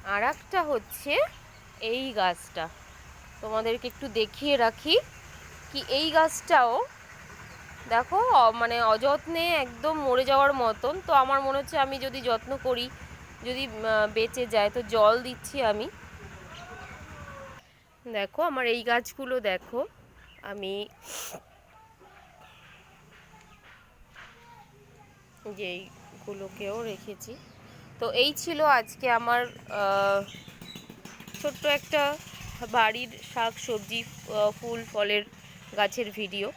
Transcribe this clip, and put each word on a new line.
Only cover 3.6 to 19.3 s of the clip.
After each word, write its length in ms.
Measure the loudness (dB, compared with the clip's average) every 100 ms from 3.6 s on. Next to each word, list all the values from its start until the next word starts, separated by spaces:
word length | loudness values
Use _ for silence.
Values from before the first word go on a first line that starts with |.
| 0 -2 -4
একটু 200 | -8 -6
দেখিয়ে 500 | -2 -2 -2 2 4
রাখি 420 | 4 2 2 2 2 -18 -20 -20 -20 -20 -14
কি 120 | -12 -2
এই 220 | 0 4
গাছটাও 720 | 4 4 0 4 6 6 2 -2 -8 -20 -20 -20 -18 -18 -20 -20 -18 0
দেখো, 280 | 0 2 2
অ-, 340 | 6 8 8
মানে 320 | 6 0 2
অযত্নে 720 | 4 4 4 2 0 -2 2 0
একদম 440 | 0 -4 -2 0
মরে 260 | 2 2 4
যাওয়ার 280 | 6 6
মতন। 480 | 4 0 0 -2 -4 4
তো 60 |
আমার 280 | 4 6 2
মনে 160 | 2 -2
হচ্ছে 200 | -2 0
আমি 220 | 0 0
যদি 220 | -6 -4
যত্ন 360 | 0 0 -2 -4
করি, 260 | -2 -2 -4 -8 -16 -18 -18 -12
যদি, 240 | -8 -4 -6
আহ, 400 | -4 2 2 4
বেঁচে 320 | 2 0 0 0
যায়, 240 | 2 2
তো 120 | 0
জল 400 | 0 6 8 6
দিচ্ছি 400 | 0 -10 -8 0
আমি। 280 | 0 0 -4 -8 -18 -16 -16 -16 -18 -16 -16 -16 -16 -18 -18 -16 -16 -14 -16 -18 _ _ _ _ -6
দেখো 340 | -4 -2 0
আমার 240 | 0 2 0
এই 180 | 0
গাছগুলো 560 | 2 0 0 -10 -4